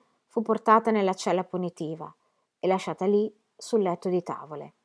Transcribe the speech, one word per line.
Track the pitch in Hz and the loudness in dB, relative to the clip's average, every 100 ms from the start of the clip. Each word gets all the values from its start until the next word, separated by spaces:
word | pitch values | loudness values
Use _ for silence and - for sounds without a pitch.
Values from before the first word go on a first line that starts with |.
| _ _ _ | _ _ _
fu | - | -4
portata | 220 220 220 220 226 | -2 0 4 4 4
nella | 220 190 | 2 0
cella | 185 - 180 | 0 0 -2
punitiva | 185 180 180 - 156 160 156 - _ _ _ _ | -2 -4 -6 -6 -8 -8 -12 -18 _ _ _ _
e | 185 | 0
lasciata | 185 - 156 | 0 0 -2
lì | 185 208 214 - _ - | 2 2 2 -4 _ -20
sul | - 233 | -2 0
letto | 190 170 190 | 0 0 0
di | 180 | -2
tavole. | 175 - 139 151 147 _ | -2 -8 -10 -14 -16 _